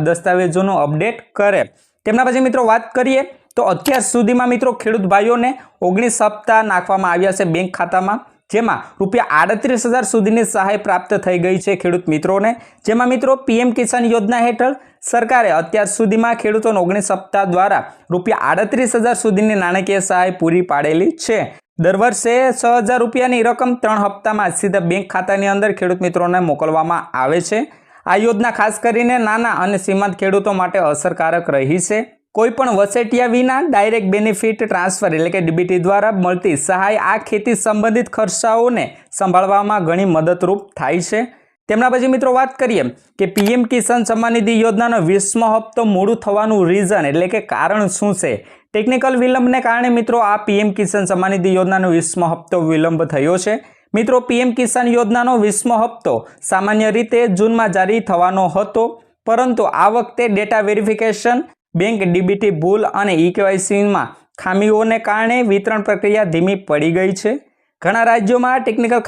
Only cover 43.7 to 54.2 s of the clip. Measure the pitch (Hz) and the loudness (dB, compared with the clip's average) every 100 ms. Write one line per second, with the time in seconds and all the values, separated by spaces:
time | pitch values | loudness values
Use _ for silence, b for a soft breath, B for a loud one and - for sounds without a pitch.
43.7 | 247 - 240 220 220 233 233 202 226 226 | 0 0 0 0 0 0 0 0 2 2
44.7 | 208 233 233 165 196 196 233 226 220 220 | 2 0 2 2 2 0 0 0 0 -2
45.7 | - 226 185 196 226 220 202 220 214 170 | -2 0 2 0 0 0 0 2 2 2
46.7 | 190 185 202 143 147 180 214 208 120 160 | 2 2 0 0 0 0 -2 -4 -2 0
47.7 | 214 196 - 208 190 160 107 B B B | 0 -2 -2 -2 -2 -2 -4 B B B
48.7 | 214 214 254 262 254 254 254 247 254 247 | -4 0 0 0 0 2 2 2 0 0
49.7 | 233 247 233 233 233 208 208 208 202 214 | 0 0 0 0 0 2 0 0 0 0
50.7 | 190 202 208 190 185 190 196 185 190 185 | 0 -2 0 0 0 0 0 0 2 2
51.7 | 190 185 170 165 185 170 170 - 180 160 | 0 2 0 0 -2 -2 -2 -4 -2 0
52.7 | 160 165 165 160 151 143 185 196 214 B | 2 2 0 0 0 0 0 0 -4 B
53.7 | B B 208 233 254 | B B -2 2 0